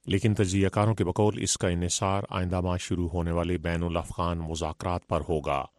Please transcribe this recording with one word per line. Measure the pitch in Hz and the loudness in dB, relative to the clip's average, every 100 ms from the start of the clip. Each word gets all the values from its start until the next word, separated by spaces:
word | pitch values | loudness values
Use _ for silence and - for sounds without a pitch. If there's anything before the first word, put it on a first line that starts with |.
| - | -2
لیکن | 95 110 | 0 2
تجزیہ | 104 92 98 95 | 2 2 4 2
کاروں | 104 104 104 | 4 2 2
کے | |
بقول | 90 90 104 - | 0 2 2 2
اس | 92 - | -2 0
کا | 95 | 0
انحصار | 87 87 - 98 98 - | 0 -2 0 0 0 -2
آئندہ | 95 90 90 | -4 -2 0
ماہ | 90 90 | 0 -2
شروع | - 87 87 | -2 -2 0
ہونے | 87 85 | 0 0
والے | 85 85 87 | 0 0 0
بین | 85 85 | 0 0
الافغان | 87 85 82 - 87 85 | 0 -2 -4 -4 -2 -2
مذاکرات | 80 80 78 - 92 87 - | -4 -4 -4 -4 -2 -2 0
پر | 85 73 | -2 0
ہوگا، | 78 71 69 - | -2 0 -2 -4